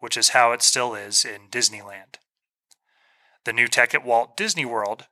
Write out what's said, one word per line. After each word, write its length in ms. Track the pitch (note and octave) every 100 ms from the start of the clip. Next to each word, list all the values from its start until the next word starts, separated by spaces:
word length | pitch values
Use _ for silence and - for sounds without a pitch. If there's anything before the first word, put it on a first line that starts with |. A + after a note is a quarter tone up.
which 160 | A#2 A#2+
is 140 | A2+
how 200 | C3 A#2+
it 100 | A#2+
still 360 | - C3 B2 G#2+
is 280 | G2+ G#2
in 180 | B2 G#2 G2+
Disneyland. 680 | A#2+ B2 G#2+ G2+ G2 F#2+ - _ _ _ _ _ _ _ _ _ _ _ _
The 80 | -
new 160 | A#2 A#2+
tech 260 | - A#2+
at 100 | C#3
Walt 320 | B2 A#2 A#2+ -
Disney 280 | G#3+ F3
World 420 | B2+ A2+ G#2 A2+ -